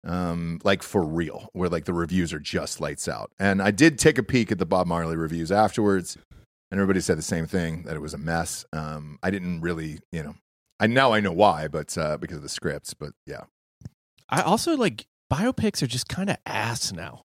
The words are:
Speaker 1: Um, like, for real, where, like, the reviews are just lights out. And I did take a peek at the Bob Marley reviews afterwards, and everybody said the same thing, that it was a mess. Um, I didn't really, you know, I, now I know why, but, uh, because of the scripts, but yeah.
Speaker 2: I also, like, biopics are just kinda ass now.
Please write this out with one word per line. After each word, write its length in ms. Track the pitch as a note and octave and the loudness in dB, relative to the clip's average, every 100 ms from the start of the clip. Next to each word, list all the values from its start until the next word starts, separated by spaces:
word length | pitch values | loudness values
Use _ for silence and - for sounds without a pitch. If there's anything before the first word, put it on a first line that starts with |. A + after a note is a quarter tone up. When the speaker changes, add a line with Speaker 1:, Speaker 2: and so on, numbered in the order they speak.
| E2 | -4
Speaker 1:
Um, 560 | F2+ F2+ E2+ E2+ E2 | -4 -2 -4 -6 -2
like, 180 | G2+ G2 | 0 0
for 220 | - G#2 | 2 0
real, 460 | D#2+ E2 D#2+ - - | 0 -2 -4 -6 -12
where, 140 | - F2+ | -2 0
like, 160 | E2+ D#2+ | 0 -2
the 80 | |
reviews 380 | E2+ E2 F2+ E2+ | -2 0 0 0
are 60 | D#2 | -4
just 400 | C#2+ F2+ D2 - | -4 -4 -4 -6
lights 280 | D2 D2 - | -6 -4 -6
out. 220 | A#1 G#1 _ | -6 -10 _
And 240 | G2 G2 | 2 4
I 100 | G2 | 4
did 280 | G#2 D#3+ C#3 | 6 6 8
take 180 | D#3+ D3 | 4 4
a 60 | |
peek 280 | A#2 C3 G#2+ | 2 0 2
at 60 | G2 | 0
the 80 | F2 | 2
Bob 220 | F#2 F2+ | 2 2
Marley 300 | E2+ E2 D#2+ | 0 0 -2
reviews 340 | D#2+ E2 E2 | -2 -2 0
afterwards, 680 | G2+ G#2+ - G#2 G2 E2+ - _ - _ _ _ | 4 4 4 4 2 0 -12 _ -20 _ _ _
and 80 | F#2+ | 0
everybody 200 | G2 F#2+ | 4 2
said 160 | - D#2+ | 2 0
the 40 | |
same 220 | D#2 F2 D#2+ | 0 -2 -2
thing, 360 | F#2+ E2 D#2+ | -2 -2 -4
that 120 | E2 D#2 | -8 -8
it 40 | |
was 120 | D2 | -8
a 40 | D2 | -8
mess. 480 | D#2 E2 E2 - - | -4 -2 -2 -8 -10
Um, 440 | D#2 D#2 D#2 D2+ D2 | -8 -8 -10 -12 -6
I 80 | F#2 | -4
didn't 300 | G2 F2+ E2+ | -4 -4 -4
really, 380 | E2+ E2 D#2 D#2 _ | -4 -4 -6 -10 _
you 120 | E2 | -8
know, 120 | D#2 - _ _ _ _ | -8 -14 _ _ _ _
I, 80 | A2 | 2
now 240 | B2 C3+ | 6 6
I 60 | G#2+ | 4
know 120 | G2+ | 2
why, 360 | E2+ G#2 D#2 D#2 | 6 6 6 -2
but, 300 | D2+ D2 - | -4 -6 -2
uh, 200 | D#2 D2+ | -2 -2
because 200 | E2 D#2 | -6 -10
of 60 | |
the 60 | C#2+ | -10
scripts, 440 | - E2 C#2+ - | -6 -4 -6 -10
but 180 | - D2 - - | -12 -14 -14 -14
yeah. 180 | C#2 - _ _ _ - _ _ _ _ | -14 -14 _ _ _ -20 _ _ _ _
Speaker 2:
I 120 | C3+ | -2
also, 360 | D#3 G#3+ - D#4 | 2 2 2 2
like, 280 | G#3+ G#2+ - _ _ | 0 -2 -16 _ _
biopics 500 | C3+ A3+ B3+ A3 - | 0 0 0 -2 0
are 60 | C3 | -2
just 200 | A#2+ - | -4 -4
kinda 300 | - G3 - - | -4 -2 -4 -4
ass 460 | G#2 A2 A#2+ - | -4 -4 -4 -6
now. 300 | E2+ F2 B1 _ | -6 -12 -14 _